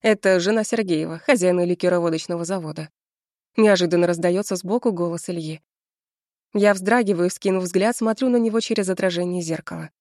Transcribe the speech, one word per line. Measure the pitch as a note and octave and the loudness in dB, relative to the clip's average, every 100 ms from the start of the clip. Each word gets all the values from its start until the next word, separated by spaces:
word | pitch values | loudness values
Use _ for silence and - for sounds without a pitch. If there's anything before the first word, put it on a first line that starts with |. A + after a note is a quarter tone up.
Это | A3+ G#3 G3 F#3 | 2 2 2 2
жена | F3+ A3 | 2 0
Сергеева, | G#3+ A3+ G3 D#3+ D#3+ E3 | -2 -4 -2 -2 -2 -8
хозяина | - B3+ F3+ F3+ | 0 2 4 2
ликероводочного | F3 F3 F3+ F3 E3+ D#3+ - E3+ | 0 0 2 2 0 -2 -6 -8
завода. | E3 F#3+ D#3+ D#3 D#3 _ _ _ _ _ _ - | -4 -6 -6 -12 -14 _ _ _ _ _ _ 2
Неожиданно | G#3+ F#3+ F3+ F3 F3 | 4 4 4 2 2
раздается | E3+ F3 F#3 G#3 F#3 | 2 0 0 -2 -6
сбоку | F3+ A#3 B3 | -2 0 0
голос | F3+ F3 E3+ - | 0 -4 -4 -8
Ильи. | F3 D#3 D#3 _ _ _ _ _ _ _ _ _ | -8 -8 -10 _ _ _ _ _ _ _ _ _
Я | G#3 G#3 | 2 2
вздрагиваю, | G3 F#3 A#3+ G3+ F3 F3 | 2 2 2 2 2 0
вскинув | - G3 F#3 | 0 -2 -2
взгляд, | F3+ F#3 G#3 A#3+ | 0 0 0 0
смотрю | A3 G#3+ C4 | -2 0 2
на | A#3+ | 2
него | A3+ A3 | 2 -2
через | - A3+ F#3+ | -2 -2 -2
отражение | F#3 F#3+ E3+ F3+ F3+ | 0 0 0 -2 -4
зеркала. | E3 D#3+ - E3 D#3+ _ | -4 -6 -8 -14 -14 _